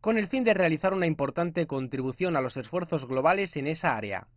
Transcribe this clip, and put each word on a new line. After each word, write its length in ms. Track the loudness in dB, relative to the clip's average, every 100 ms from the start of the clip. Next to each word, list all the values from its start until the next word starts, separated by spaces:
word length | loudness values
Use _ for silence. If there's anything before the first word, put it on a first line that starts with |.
con 180 | 2 2
el 80 | 2
fin 160 | 2
de 100 | 2
realizar 400 | 4 4 4 0
una 140 | 2 0
importante 580 | 2 -2 0 -2 0 -2
contribución 720 | -2 -4 -4 -4 -2 0 0
a 40 |
los 160 | -2 -4
esfuerzos 500 | -4 -4 -2 -4 -2
globales 500 | 2 4 2 0 -4
en 80 | -4
esa 320 | -2 -2 -2
área. 300 | -4 -6 -8